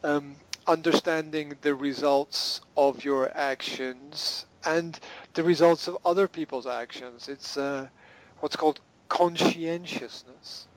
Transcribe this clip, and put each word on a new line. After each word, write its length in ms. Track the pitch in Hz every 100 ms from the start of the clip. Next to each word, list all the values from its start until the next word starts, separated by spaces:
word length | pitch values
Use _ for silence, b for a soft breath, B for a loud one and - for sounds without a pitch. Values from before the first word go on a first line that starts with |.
um, 340 | 156 147 143 143 - - -
understanding 880 | 165 165 - - 160 156 156 147 139
the 140 | 147 135
results 840 | 143 127 147 139 143 - - - - -
of 260 | 139 127 139
your 300 | 135 131 -
actions 1080 | 139 131 - - 131 127 143 135 - - - _ -
and 340 | 160 170 160 B B B
the 100 | -
results 440 | 165 170 170 165 -
of 100 | 180 175
other 220 | 175 196
people's 400 | - 151 131 127
actions. 600 | 123 120 - 127 120 -
It's, 280 | 139 - 143
uh, 320 | 139 139 131 _ B B B -
what's 160 | 151 -
called 240 | 156 143 _ _ _
conscientiousness. 1600 | - 175 170 165 170 165 170 175 - 120 - - 127 - - -